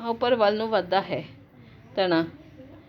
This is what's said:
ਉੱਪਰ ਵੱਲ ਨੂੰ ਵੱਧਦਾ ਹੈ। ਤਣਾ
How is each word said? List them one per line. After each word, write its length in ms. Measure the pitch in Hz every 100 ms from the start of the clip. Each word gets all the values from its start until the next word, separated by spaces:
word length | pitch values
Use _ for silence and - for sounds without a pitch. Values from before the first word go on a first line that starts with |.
| 233
ਉੱਪਰ 280 | 233 247 247
ਵੱਲ 220 | 208 214
ਨੂੰ 120 | 226
ਵੱਧਦਾ 320 | 214 180 185
ਹੈ। 220 | 185 151 - - - - - - - -
ਤਣਾ 300 | 185 165 165 - - - - -